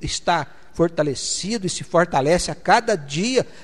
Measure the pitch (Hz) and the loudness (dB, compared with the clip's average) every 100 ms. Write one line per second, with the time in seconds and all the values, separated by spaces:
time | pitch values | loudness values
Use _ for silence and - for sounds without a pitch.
0 | - - - 170 143 - - - 165 165 | -8 -6 0 0 -2 -10 -10 0 0 2
1 | 151 127 - - 185 233 185 - 147 170 | -2 -2 -4 -6 -4 -4 -4 -6 0 2
2 | 175 143 135 175 - 151 - 208 226 202 | 2 2 2 2 0 -6 4 4 4 -2
3 | 139 143 214 262 - - | -2 -4 0 2 0 -4